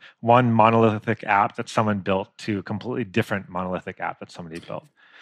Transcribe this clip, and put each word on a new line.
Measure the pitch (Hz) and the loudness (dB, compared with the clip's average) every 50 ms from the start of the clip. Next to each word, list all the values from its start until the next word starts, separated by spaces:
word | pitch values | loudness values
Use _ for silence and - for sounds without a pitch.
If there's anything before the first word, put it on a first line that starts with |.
| - - _ _ | -12 -18 _ _
one | - 113 117 123 127 117 113 | 2 4 6 6 6 4 4
monolithic | 113 107 113 113 113 113 110 104 107 - - 107 - - | 6 6 6 6 6 4 4 2 0 -2 -4 -4 -4 -2
app | - 104 101 104 - - | 0 2 2 2 0 -2
that | - - - | -8 -12 -4
someone | - 123 110 107 104 101 | -2 0 0 0 0 -2
built | 87 98 95 95 104 - _ - | -2 -2 -2 -2 -2 -6 _ -10
to | - - 107 98 | -6 -6 -4 -4
a | 90 | -4
completely | - 110 98 - 117 123 127 120 | -6 -8 -8 -8 -6 -6 -6 -8
different | 95 87 113 107 - 110 98 95 - | -4 -2 -4 -2 -2 -4 -6 -6 -8
monolithic | 92 90 92 92 92 87 - 98 90 - | -8 -8 -6 -4 -6 -6 -8 -10 -12 -10
app | - 85 - - | -8 -10 -8 -10
that | - - | -14 -18
somebody | - - 87 80 80 85 | -16 -16 -14 -14 -14 -14
built. | - - - - - _ _ _ _ _ _ - | -12 -12 -12 -12 -14 _ _ _ _ _ _ -20